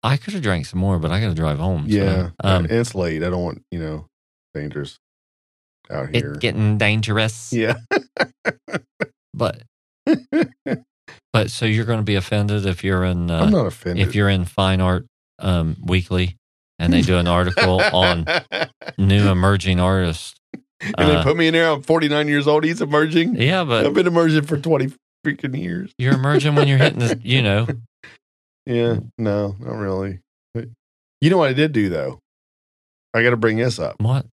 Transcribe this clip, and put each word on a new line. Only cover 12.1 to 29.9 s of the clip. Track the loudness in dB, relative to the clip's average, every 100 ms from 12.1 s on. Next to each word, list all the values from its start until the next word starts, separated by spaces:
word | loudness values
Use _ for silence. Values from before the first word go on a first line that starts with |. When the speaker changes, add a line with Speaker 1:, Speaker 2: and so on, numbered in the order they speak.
| -2
Speaker 1:
offended | 0 -2 0 0 -2
if | -2
you're | 0 0
in, | 0 0 -2
uh, | 2
Speaker 2:
I'm | 2
not | 2 0
offended. | -4 -6 -2 -2
Speaker 1:
if |
you're | 2 2
in | 2
Fine | -2 0 2 2
Art, | 2 0 -4 _ _ _
um, | -2 0 0 -4
Weekly | 0 0 0 -2 -2 -4 _ _ _ _
and | 2
they | 2
do | 4 2
an | 2
article | 2 2 2 2 4
Speaker 2:
<laughs> | 2
Speaker 1:
on | 4 2 2 -2 -4 -4 -6 -6 _ -16 -2
new | 2 4 4
emerging | 4 2 2 2 2
artists. | 2 2 0 -4 -10 -18 _ -20 _ _
Speaker 2:
And | -8 0 2
they | 4
Speaker 1:
Uh, |
Speaker 2:
put | 2 2
me | 2
in |
there. | 4 2
I'm | 0
forty-nine | 0 0 2 0 0
years | 0 2
old. | 2
He's | 2 -2
emerging. | 0 2 2 2 0 0
Speaker 1:
Yeah, | 0 0
but | 0 2 2
Speaker 2:
I've |
been | 2 2
emerging | 2 4 2
for | 0 -4
twenty | 0 0 0 -6 _ _
freaking | -8 -6 -6 -6
years. | -6 -8 -10 _
Speaker 1:
you're | 0
emerging | 2 2 2 2 2
when | 4
you're | 4
hitting | 4 2
the, | -2 -2
you | 0 2
know. | 2 2 0
Speaker 2:
<laughs> | -6 -10 _ -20 -20 _ _ _ _
Yeah, | -6 -2 0 -2 -6 -6
no, | -2 -2 -2 -6
not | -10
really. | -8 -4